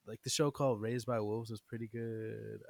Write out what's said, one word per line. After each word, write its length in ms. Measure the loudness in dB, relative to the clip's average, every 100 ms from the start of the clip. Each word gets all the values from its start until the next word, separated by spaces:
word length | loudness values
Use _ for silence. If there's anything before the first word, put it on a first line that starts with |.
| -12
like, 160 | -8
the 80 | 0
show 200 | 4 4
called 280 | 4 4 4
Raised 260 | 0 0 2
by 120 | 2
Wolves 320 | 2 0 -2
is 100 | -8
pretty 280 | -8 -8 -6
good. 720 | -4 -4 -4 -4 -6 -8 -10 -10